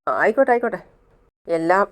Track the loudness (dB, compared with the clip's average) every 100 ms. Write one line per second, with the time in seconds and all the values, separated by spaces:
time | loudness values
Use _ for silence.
0 | -6 0 0 2 2 0 -2 -8 -16 _
1 | _ _ _ _ -6 -4 0 2 2